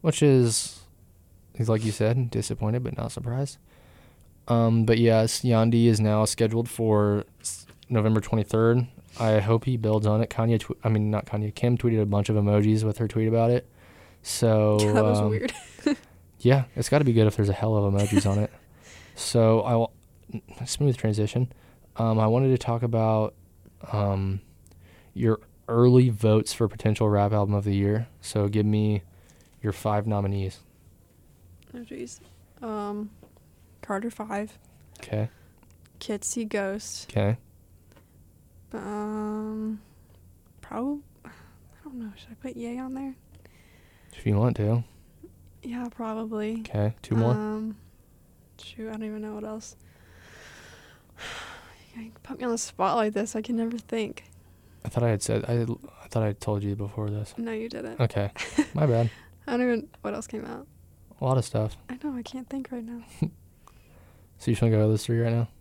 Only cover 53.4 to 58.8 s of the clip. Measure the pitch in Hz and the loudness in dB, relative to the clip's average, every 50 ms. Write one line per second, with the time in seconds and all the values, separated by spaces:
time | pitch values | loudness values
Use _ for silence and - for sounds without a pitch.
53.4 | 214 - 240 226 226 226 233 233 214 - - 226 220 214 - - - - - - | -6 -4 -4 -4 -4 -4 -6 -10 -10 -8 -6 -6 -6 -6 -8 -14 -20 -20 -20 -20
54.4 | - - - _ _ - - - - - - - 120 117 113 101 - - 110 107 | -20 -20 -20 _ _ -20 -20 -14 -14 -6 -4 -2 0 0 0 -2 -2 -2 -2 -2
55.4 | 110 - 120 120 117 113 113 - - - - - - - - 117 110 107 101 - | -2 -2 -2 -2 -2 -4 -6 -8 -10 -20 -20 -20 -20 -6 -4 -2 -2 -2 -2 -4
56.4 | - - 107 104 101 101 101 101 104 101 101 - 107 104 104 107 107 - - - | -4 -4 -4 -2 -2 -4 -4 -4 -6 -8 -8 -8 -6 -6 -6 -6 -8 -10 -10 -10
57.4 | 233 233 226 220 220 233 240 - - - - - 127 113 - - 101 101 - - | -10 -8 -8 -8 -8 -10 -10 -12 -12 -12 -4 -2 -2 -2 0 -2 -4 -4 -6 -10
58.4 | - - - - 302 - - 147 | -12 -8 -2 -4 -4 -2 0 0